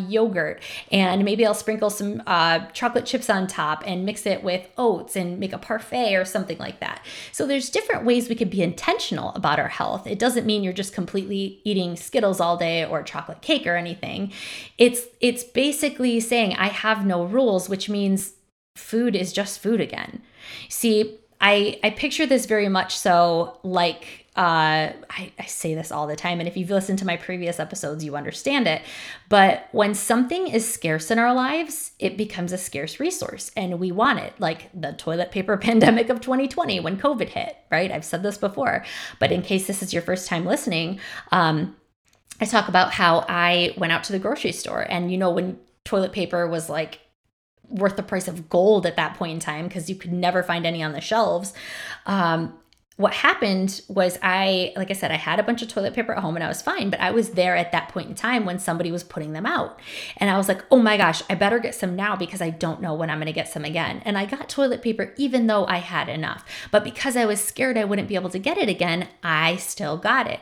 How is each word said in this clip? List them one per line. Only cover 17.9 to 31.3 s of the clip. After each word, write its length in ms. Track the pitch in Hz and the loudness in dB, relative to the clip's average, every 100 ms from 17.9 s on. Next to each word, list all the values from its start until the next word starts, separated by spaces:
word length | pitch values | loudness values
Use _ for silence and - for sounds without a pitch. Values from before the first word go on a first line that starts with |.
| 202 196 190 - - _ _ _ - | 0 2 2 -2 -12 _ _ _ -20
food 400 | - 226 240 175 | -4 0 2 2
is 160 | 180 | 0
just 260 | 196 202 - | -2 -4 -4
food 220 | 202 226 | 0 0
again. 400 | 143 - - - - - - - - | 0 -4 -8 -10 -16 -20 -18 -16 -10
See, 500 | - 233 214 214 - _ - | 0 4 4 2 -4 _ 2
I, 360 | 202 208 208 - | 4 6 4 0
I 60 | 214 | -2
picture 360 | 214 294 285 285 | 0 -2 0 2
this 200 | 262 208 | 2 2
very 240 | 214 202 | 2 2
much 280 | 190 - - | 2 0 0
so 600 | 196 175 170 165 170 - | 4 6 6 4 -2 -6
like, 600 | 185 180 175 - - - _ - | -2 2 2 0 -10 -20 _ 0
uh, 580 | 175 165 156 156 151 - - | 4 6 4 4 0 -4 -12
I, 220 | - 185 - | -12 -12 -12
I 60 | - | -12
say 280 | - 165 | -6 -4
this 180 | 160 160 | -4 -4
all 140 | 147 151 | -6 -4
the 100 | 151 | -4
time, 240 | 175 170 | -4 -2
and 80 | 170 | -4
if 80 | 185 | -4
you've 140 | 180 | 0
listened 300 | 196 196 190 | 0 2 0
to 60 | 190 | 0
my 120 | 170 | -4
previous 420 | - 180 170 170 | -4 -6 -4 -4
episodes, 440 | 156 185 143 156 | -6 -6 -6 -6
you 120 | 151 147 | -6 -6
understand 520 | 147 - 277 277 190 | -6 -6 0 2 2
it. 160 | 156 - - - - - | 0 -4 -14 -14 -14 4
But 380 | 202 190 - - | 8 8 6 0
when 240 | - 208 202 | 2 2 2
something 520 | - 233 247 349 370 | 2 2 2 0 0
is 240 | 226 226 | 0 -2
scarce 380 | - 165 156 156 | -2 -2 0 0
in 80 | 226 | 2
our 160 | 240 | 4